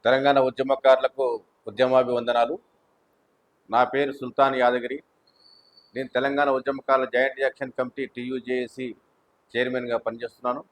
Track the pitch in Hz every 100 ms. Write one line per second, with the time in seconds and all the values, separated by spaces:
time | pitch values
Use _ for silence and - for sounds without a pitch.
0 | 113 131 139 139 131 127 135 135 135 131
1 | 131 135 131 117 _ _ - 104 127 131
2 | 123 120 117 120 120 175 _ _ _ _
3 | _ _ _ _ _ _ _ 113 127 135
4 | 143 139 123 - 139 131 123 123 120 139
5 | _ _ _ _ _ _ _ _ _ 127
6 | 131 127 139 139 143 131 131 135 - 135
7 | 131 123 135 131 135 - 131 - 127 127
8 | 131 - 123 131 120 127 123 - 127 107
9 | _ _ _ _ _ 117 127 127 123 117
10 | 117 117 120 _ 123 127 -